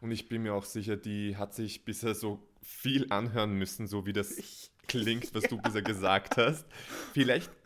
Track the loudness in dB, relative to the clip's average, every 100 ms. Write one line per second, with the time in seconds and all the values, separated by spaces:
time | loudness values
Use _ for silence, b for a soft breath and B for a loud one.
0 | -6 -6 -4 -2 0 0 -2 -4 -2 -2
1 | -2 -4 -2 -4 -6 -4 -6 -6 -8 -4
2 | -2 -2 -2 -4 -10 _ -16 -6 0 2
3 | 2 0 0 2 2 2 0 -4 -4 -4
4 | -2 -2 -2 -4 -10 -14 -18 _ -4 -2
5 | 0 0 -2 0 0 2 0 0 0 2
6 | 6 6 6 4 4 4 -4 B B B
7 | B 4 4 4 0 -14